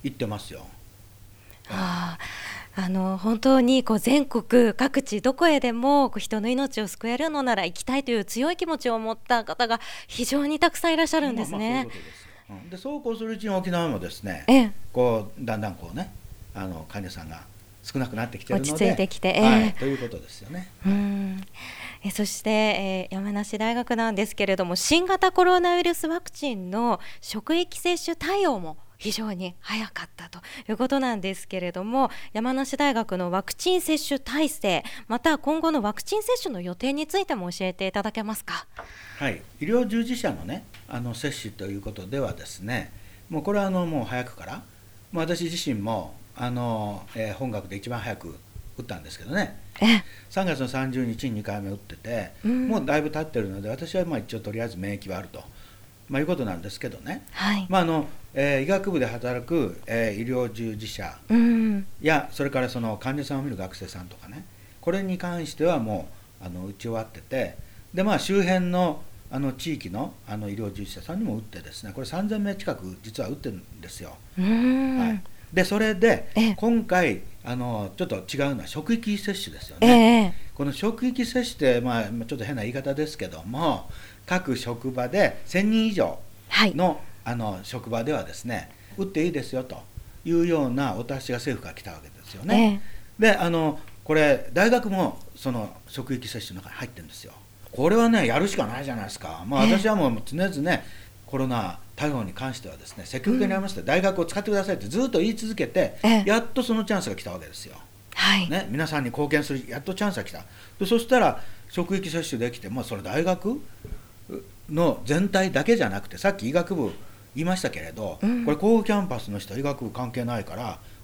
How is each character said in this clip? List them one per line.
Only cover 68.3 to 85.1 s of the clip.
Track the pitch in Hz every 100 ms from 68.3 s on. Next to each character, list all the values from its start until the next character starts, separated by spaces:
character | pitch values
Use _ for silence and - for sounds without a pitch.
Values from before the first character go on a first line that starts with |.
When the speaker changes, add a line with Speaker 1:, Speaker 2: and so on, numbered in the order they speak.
| 196
Speaker 1:
辺 | 180 185 180
の、 | 180 175 151 - - -
あ | 131
の、 | 139
地 | 131 165
域 | 147 90
の、 | 98 165 - -
あ | 107
の、 | 104
医 |
療 | 101 107
従 | 101 98
事 |
者 | -
さ | - 180
ん |
に | 220
も | 107
打 |
っ |
て | 104 175
で | -
す | -
ね、 | -
こ | -
れ | 131
三 | 165 202
千 | 214
名 | 202
近 | 196 - 135
く | 92 92
実 | 113 107
は | 104
打 |
っ | 143
て | 135
る | 92
ん | - -
で | 87
す | -
よ。 | - - - -
Speaker 2:
う |
ん。 | 190 226 247 262 269 262
Speaker 1:
は | 233 214
い。 | - - -
で、 | 170
そ | 185 202
れ | 220 196
で、 | 226 180 - -
Speaker 2:
え | 226
え。 | 196
Speaker 1:
今 | 220 233
回、 | 226 180 165 98 - - -
あ | 123
の、 | 123 113 98 -
ち |
ょ | 185
っ |
と | 98
違 | - 135 143
う | 131
の |
は | -
職 | 147 -
域 | 226 214 202
接 | - 190
種 | -
で | -
す | -
よ | -
ね。 | 226
Speaker 2:
え | 240 226 233 196
え。 | - -
Speaker 1:
こ | - 143
の |
職 | - 208 226 247
域 | 247 233
接 | 254 233 -
種 | 139
っ | 120
て、 |
ま | 123 117
あ、 |
ち | 104 117 110
ょ | -
っ |
と |
変 | 113 135
な |
言 | 104
い |
方 | 127 139
で | 139 151
す | -
け | 92
ど | 80 87
も、 | 127 165 110 - - - - -
各 | 185 180 123
職 | - 117 131
場 | 127
で | 123